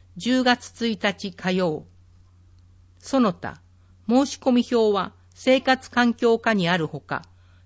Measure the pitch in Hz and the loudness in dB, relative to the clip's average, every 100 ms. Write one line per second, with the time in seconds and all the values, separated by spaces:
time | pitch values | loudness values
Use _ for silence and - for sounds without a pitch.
0 | - - 226 254 247 247 - - 233 202 | -20 -10 -2 0 2 0 -4 -6 -6 -2
1 | 208 196 202 180 185 185 180 151 - - | -4 -4 -10 -8 -4 -2 -2 -4 -10 -20
2 | - - - _ - - - - - _ | -20 -20 -20 _ -20 -20 -20 -20 -20 _
3 | - 269 226 175 101 - _ _ _ _ | -4 0 0 -2 -10 -16 _ _ _ _
4 | - 247 285 - - 247 240 240 220 202 | -2 0 0 -2 0 0 0 0 0 0
5 | 180 - _ - - 262 262 254 - 247 | -4 -10 _ -4 2 2 2 0 -2 0
6 | 240 226 240 226 226 214 170 175 151 143 | 0 2 2 2 0 0 0 0 -2 -8
7 | - 143 - - - - | -10 -10 -10 -20 -20 -20